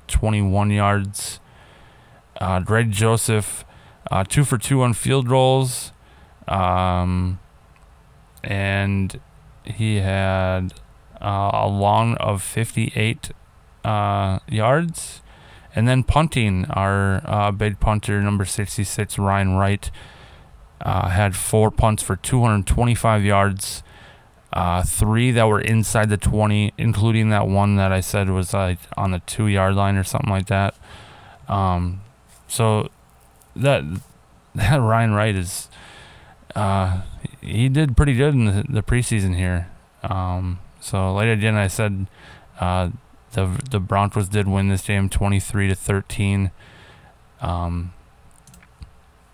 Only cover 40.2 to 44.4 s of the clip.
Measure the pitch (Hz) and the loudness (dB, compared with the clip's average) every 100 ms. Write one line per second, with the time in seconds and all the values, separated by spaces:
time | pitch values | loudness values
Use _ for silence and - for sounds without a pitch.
40.2 | 92 92 92 92 - - - 98 95 98 | -2 -4 -4 -6 -12 -18 -6 -2 0 2
41.2 | 110 110 110 107 98 - 107 98 95 - | 2 2 2 2 0 0 -2 -2 -6 -12
42.2 | - - - - 90 92 87 - - - | -20 -20 -20 -4 -2 0 -2 -6 -16 -20
43.2 | _ - 92 90 - 104 92 98 101 110 | _ -2 -2 -2 -4 -4 0 2 2 0
44.2 | 95 104 | 0 0